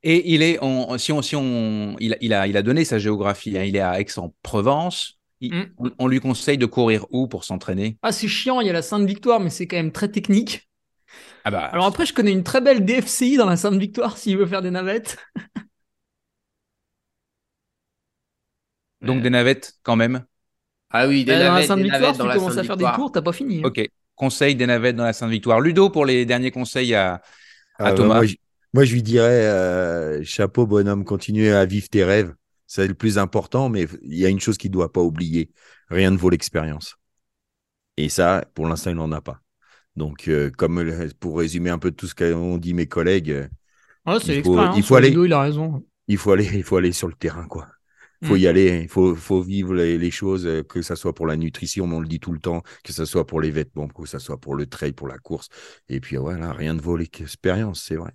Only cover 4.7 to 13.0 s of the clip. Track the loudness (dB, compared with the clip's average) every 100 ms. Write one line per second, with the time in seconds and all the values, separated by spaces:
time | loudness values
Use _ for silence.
4.7 | 0 -2 -6 -10 _ _ _ -8 -6 -8
5.7 | -8 -8 -2 0 2 0 -2 0 0 0
6.7 | 2 2 2 0 -4 -2 -6 -8 -8 -4
7.7 | -4 -4 -4 -4 -2 -4 -2 -2 0 0
8.7 | -2 -2 0 0 0 2 2 2 -4 -6
9.7 | -4 -4 -4 -4 -4 2 2 2 -8 _
10.7 | _ _ _ _ -20 -20 -8 -4 -4 -4
11.7 | 0 0 0 -2 2 2 2 0 2 4
12.7 | 4 4 0